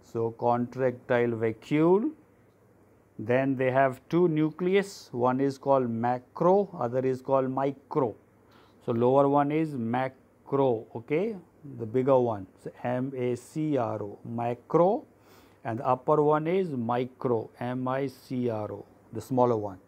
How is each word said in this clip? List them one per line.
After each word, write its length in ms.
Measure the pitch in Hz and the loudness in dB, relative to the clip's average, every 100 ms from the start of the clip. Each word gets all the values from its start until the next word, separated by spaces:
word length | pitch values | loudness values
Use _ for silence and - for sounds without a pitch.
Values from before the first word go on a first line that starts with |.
So 300 | _ 117 113 | _ -4 -4
contractile 960 | 113 120 120 120 127 131 123 - 123 120 | -2 0 0 -2 -2 -2 -2 -2 2 2
vacuole. 800 | 113 113 110 - 151 165 190 285 - _ _ _ _ _ _ _ _ _ - | 0 -2 -4 -2 2 4 4 2 -8 _ _ _ _ _ _ _ _ _ -12
Then 380 | 110 127 135 127 | 0 2 2 0
they 140 | 131 | 2
have 300 | 127 139 127 _ | 4 2 0 _
two 180 | 165 180 | 2 2
nucleus. 800 | 156 156 151 180 196 190 - - | 2 -2 -2 0 0 0 -12 -10
One 280 | 123 123 131 | 0 0 2
is 160 | 139 135 | 0 -2
called 320 | 139 135 123 | 2 2 2
macro, 800 | 113 120 127 - - 175 196 196 170 | -2 -2 -2 -6 0 4 4 0 -4
other 220 | 120 127 | -2 0
is 220 | 131 131 | -2 -2
called 280 | 131 135 131 | 0 0 0
micro. 640 | 131 139 135 _ 151 123 - _ _ _ - _ _ | -2 -4 -6 _ -2 -2 -4 _ _ _ -20 _ _
So 80 | - | -4
lower 360 | 117 120 135 139 | 2 4 4 4
one 240 | 143 143 | 2 2
is 220 | 151 160 | 0 -2
macro, 1120 | 139 113 127 131 - _ _ - 139 135 113 - 120 | -4 -4 -2 -4 -8 _ _ -4 0 2 0 -6 -14
okay, 400 | - 151 214 196 - _ 143 127 | -4 -2 -2 -8 -18 _ -18 -12
the 80 | 113 | -4
bigger 320 | 127 131 131 | 0 4 4
one, 280 | 120 104 92 _ | 2 -4 -10 _
so 80 | - - | -18 -8
M 300 | 123 127 131 127 | -4 -4 -4 -4
A 200 | 123 120 | -4 -4
C 400 | - 156 156 135 | -6 -6 -2 0
R 260 | 113 107 | -2 -4
O, 160 | 104 - | -8 -12
macro, 800 | 120 117 120 120 _ 165 180 247 - _ _ - - _ | -10 -6 -4 -6 _ 2 4 2 -6 _ _ -20 -20 _
and 140 | 123 113 | -8 -4
the 80 | 131 | 0
upper 340 | 131 - 151 | 0 2 4
one 280 | 147 151 156 | 4 2 2
is 220 | 190 180 | -2 -2
micro, 800 | 131 113 120 127 - 131 117 - - | -4 -2 -2 -4 -4 -2 -2 -4 -10
M 260 | 123 127 127 | -8 -6 -4
I 220 | 131 139 | -4 -6
C 400 | 135 - 127 120 | -8 -8 -4 -4
R 240 | 110 104 | -4 -8
O, 120 | 101 - - _ | -10 -14 -20 _
the 80 | 110 | -12
smaller 360 | - 127 123 113 | -4 2 2 2
one. 220 | 104 92 | -4 -10